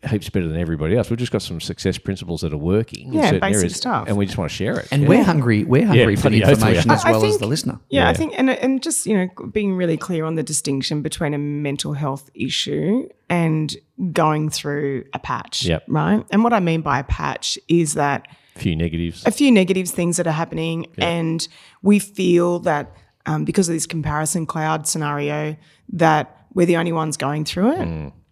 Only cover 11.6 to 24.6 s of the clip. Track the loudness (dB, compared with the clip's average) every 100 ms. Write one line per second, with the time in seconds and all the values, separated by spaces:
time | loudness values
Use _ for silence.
11.6 | -4 -4 -6 -4 -4 -4 -10 -8 -6 -4
12.6 | -4 -2 0 0 -2 -14 _ 0 2 0
13.6 | -2 -8 _ -8 -4 2 2 2 -2 -4
14.6 | -6 -4 -4 -6 -8 -12 -6 -6 -6 -6
15.6 | -2 -2 0 -2 2 0 0 0 2 2
16.6 | 2 0 0 -2 -2 -4 -4 -4 -6 -8
17.6 | _ 2 2 0 0 -2 -6 -20 _ -6
18.6 | -2 0 -2 -2 -4 -2 -4 2 4 6
19.6 | 4 0 -2 -4 -2 0 -2 -2 -4 -4
20.6 | -6 -6 -8 -4 -2 -2 -2 -4 -6 -12
21.6 | -20 _ 2 2 2 -2 2 4 2 0
22.6 | -2 -2 -4 -14 _ _ -4 -4 0 0
23.6 | 0 0 -4 -6 -4 -2 -2 -2 -4 -4